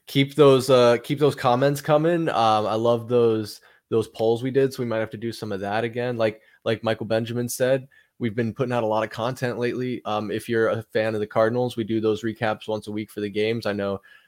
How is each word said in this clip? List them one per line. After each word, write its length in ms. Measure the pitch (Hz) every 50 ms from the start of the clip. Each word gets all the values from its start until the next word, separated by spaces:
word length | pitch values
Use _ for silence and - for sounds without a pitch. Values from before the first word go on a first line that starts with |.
| _
keep 300 | - - 139 135 139 -
those, 340 | - 147 139 135 131 123 139
uh, 280 | 135 123 123 120 120 117
keep 160 | - - 147 131
those 160 | 147 139 -
comments 460 | - - 131 120 123 139 143 143 143
coming. 480 | - - 151 147 156 165 175 170 165 151
Um, 380 | - 107 113 110 110 107 107
I 80 | 98 107
love 340 | 110 113 117 120 117 113 113
those, 520 | 123 120 117 117 110 110 107 104 - - _ _ _ _ _ -
those 180 | 117 113 107 -
polls 340 | - - 113 113 117 117
we 100 | 120 131
did, 200 | 123 139 135 135
so 100 | 135 -
we 60 | 123 120
might 100 | 110 110
have 120 | 110 107
to 60 | -
do 160 | 104 113 117
some 200 | 110 - - 107
of 80 | 101 95
that 240 | 98 98 101 110 117
again. 320 | 117 113 123 120 123 123
Like, 240 | 113 113 107 104 - _ _ _ _ -
like 200 | 113 113 101 -
Michael 220 | 113 113 - 117
Benjamin 420 | 104 113 113 117 113 117 120 120 120
said, 400 | - - 131 127 135 135 131 - _ _ _ _ _ -
we've 160 | 123 117 101
been 180 | 123 117 113 104
putting 180 | - 135 120
out 120 | 123 120 113
a 40 | 107
lot 140 | 107 110
of 80 | 110 107
content 480 | - - 110 123 131 - 131 123 110 107
lately. 420 | 120 120 - 123 127 127 123 - -
Um, 260 | - 107 107 107 101
if 180 | 101 110 - -
you're 200 | 117 113 113 104
a 140 | 104 113
fan 320 | 110 _ - 113 110 110 110
of 60 | 107
the 60 | 107
Cardinals, 500 | 104 - 110 113 113 117 123 123 123 -
we 80 | 117 110
do 160 | 98 110 110
those 220 | 107 110 107 107
recaps 460 | - 113 107 - 120 110 107 104 - -
once 180 | 107 107 -
a 60 | -
week 180 | 104 107 110 -
for 100 | - 107
the 80 | 104 104
games. 380 | 98 104 104 110 117 117 -
I 60 | 104
know 280 | 101 101 101 101 98 95 - _ - _ _